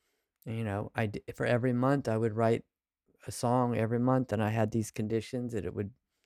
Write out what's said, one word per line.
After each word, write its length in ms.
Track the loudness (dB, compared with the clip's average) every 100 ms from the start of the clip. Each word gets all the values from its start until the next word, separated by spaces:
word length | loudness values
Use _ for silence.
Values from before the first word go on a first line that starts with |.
| _ _ _ _
You 180 | -10 -6
know, 300 | -2 -4 -4
I 120 | -2 -2
d-, 160 | -4 -10
for 120 | -4 0
every 260 | 2 2
month, 340 | 2 2 2 0
I 120 | 0
would 160 | 0 2
write 260 | 2 2 -2 _ _ _ _ _ -14
a 60 |
song 440 | -4 2 2 2 2
every 220 | 0 2
month, 340 | 2 2 2
and 80 | 0
I 100 | 2
had 200 | 2 2
these 220 | 0 -2
conditions 600 | -4 -2 -2 -4 -6 -4
that 120 | -4
it 100 | -4
would, 160 | -6 -6 -10 _ _